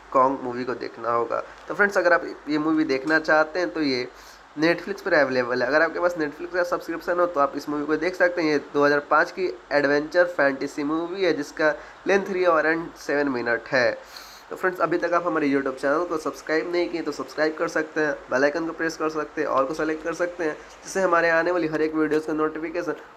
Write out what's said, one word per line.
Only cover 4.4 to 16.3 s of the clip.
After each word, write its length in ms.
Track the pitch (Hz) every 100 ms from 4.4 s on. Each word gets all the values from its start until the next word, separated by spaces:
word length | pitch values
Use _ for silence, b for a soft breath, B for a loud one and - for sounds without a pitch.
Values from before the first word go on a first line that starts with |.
| B 147
Netflix 420 | 160 170 202 196
पर 120 | 196
अवेलेबल 480 | 165 135 127 120 123
है। 60 | 127
अगर 140 | 151
आपके 180 | 160 165
पास 160 | 175 170
Netflix 380 | 151 147 175
का 100 | 180
subscription 560 | 175 165 - 165 190 175
हो 60 | 175
तो 140 | 147
आप 140 | 139 143
इस 140 | 143
मूवी 160 | 147 147
को 100 | 151
देख 200 | 165 185
सकते 260 | 180 175
हैं। 80 | 160
ये 80 | 147
दो 280 | - 147 143
हज़ार 140 | 147
पाँच 320 | - 151 170
की 280 | - 180 - -
adventure 540 | 143 143 147 151 180 175
fantasy 580 | 175 139 131 143 156
मूवी 400 | 143 160 170 196
है, 100 | 180
जिसका 420 | 143 143 - 156 147 B B 165
length 180 | 196 190
three 200 | 180 180
आवर 300 | 160 151 165
and 220 | 165 -
seven 320 | - 143 143
minute 320 | 123 117 113 -
है। 320 | 135 117 - B B B B B
तो 60 | -
फ्रेंड्स, 260 | 185 180
अभी 160 | 160 170
तक 160 | 170
आप 140 | 170 175
हमारे 220 | 160 143
YouTube 260 | 139 135 131
चैनल 300 | 139 151 175
को 120 | 156
सब्सक्राइब 540 | 147